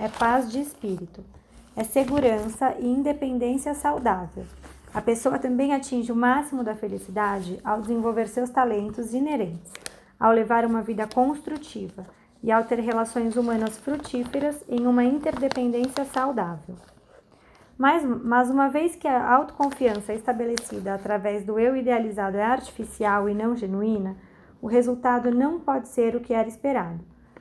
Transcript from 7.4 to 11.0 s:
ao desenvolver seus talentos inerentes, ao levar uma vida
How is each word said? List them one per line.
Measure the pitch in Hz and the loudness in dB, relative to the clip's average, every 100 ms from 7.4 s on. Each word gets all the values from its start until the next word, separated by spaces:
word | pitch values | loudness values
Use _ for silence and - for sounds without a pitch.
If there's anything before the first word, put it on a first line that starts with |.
| 175 185 | -4 -6
ao | - 214 | -4 -4
desenvolver | 214 233 233 226 214 | -2 0 0 0 -2
seus | 247 247 | -2 -2
talentos | 254 247 208 208 214 226 | 2 2 2 -2 -6 -4
inerentes, | 240 294 285 185 170 - - - - - - | -2 0 0 -2 -6 -14 -16 -16 -18 -20 2
ao | 220 | 4
levar | 226 220 233 | 4 4 2
uma | 233 226 | 2 0
vida | 220 214 | -2 -4